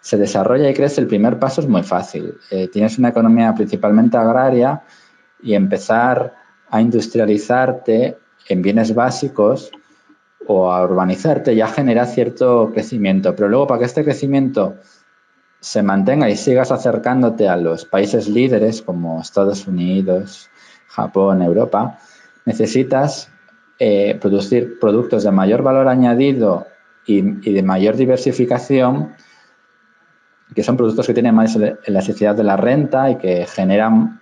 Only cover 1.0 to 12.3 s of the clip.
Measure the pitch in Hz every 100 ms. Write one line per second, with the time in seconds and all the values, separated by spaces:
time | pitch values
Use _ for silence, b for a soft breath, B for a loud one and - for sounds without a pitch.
1 | 123 104 110 113 135 - 147 98 87 90
2 | - - 85 - - 95 92 104 110 113
3 | 120 117 113 113 113 110 104 98 104 107
4 | 120 120 113 123 131 127 127 147 b b
5 | b b b _ 123 101 98 98 - 113
6 | 123 123 - b b b _ 110 117 113
7 | 107 117 107 104 - 123 131 127 - 113
8 | 127 - _ _ - 92 92 110 113 113
9 | 123 123 139 - 107 131 - - b b
10 | b _ _ _ - 98 92 90 90 92
11 | 90 92 160 143 - 110 110 - 135 117
12 | 120 - 120